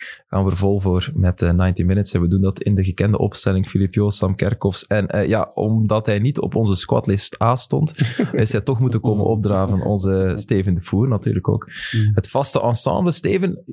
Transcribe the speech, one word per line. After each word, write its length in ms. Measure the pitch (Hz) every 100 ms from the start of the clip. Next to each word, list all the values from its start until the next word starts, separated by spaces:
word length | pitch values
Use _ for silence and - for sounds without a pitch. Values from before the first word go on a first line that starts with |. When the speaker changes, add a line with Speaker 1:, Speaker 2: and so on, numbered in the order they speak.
| - - _
Speaker 1:
gaan 180 | 95
we 60 | 95
er 60 | 92
vol 240 | 98 101
voor 300 | 95 90 -
met, 280 | - 90 -
eh, 80 | 85
ninety 320 | 87 92 87
Minutes. 300 | 87 98 101
En 60 | 95
we 60 | 87
doen 120 | 95
dat 200 | 95 -
in 120 | -
de 100 | 98
gekende 340 | 92 87 101 104
opstelling. 500 | 101 - - 95 95
Filip 260 | 98 95
Joos, 220 | 107 104 -
Sam 180 | 95
Kerkhoffs. 520 | 92 92 107 98 - -
En, 200 | 104 95
eh, 200 | 104 78
ja, 220 | 107 -
omdat 520 | - 107 110 107 107 110
hij 120 | 101
niet 220 | 120 -
op 140 | -
onze 200 | 117 107
squadlist 680 | 92 - 120 - 101 - -
A 140 | 113 123
stond, 360 | - 139 151 - 120 -
Speaker 2:
<laughs> 160 | 214
Speaker 1:
is 200 | - 110
hij 80 | 110
toch 200 | 117 120
moeten 200 | 127 110
komen 240 | - 104
opdraven. 560 | 101 110 101 98 98 95
Onze 500 | - 104 95 95 95
Steven 400 | 98 - 101 95
de 80 | 85
Voer 260 | - 95 131
natuurlijk 400 | 104 - 98 -
ook. 180 | 104 - - -
Speaker 2:
Mm. 180 | 113 107
Speaker 1:
Het 140 | 101 -
vaste 320 | 135 139 -
ensemble. 480 | 117 117 - - 175
Steven, 520 | 156 - 190 180 - -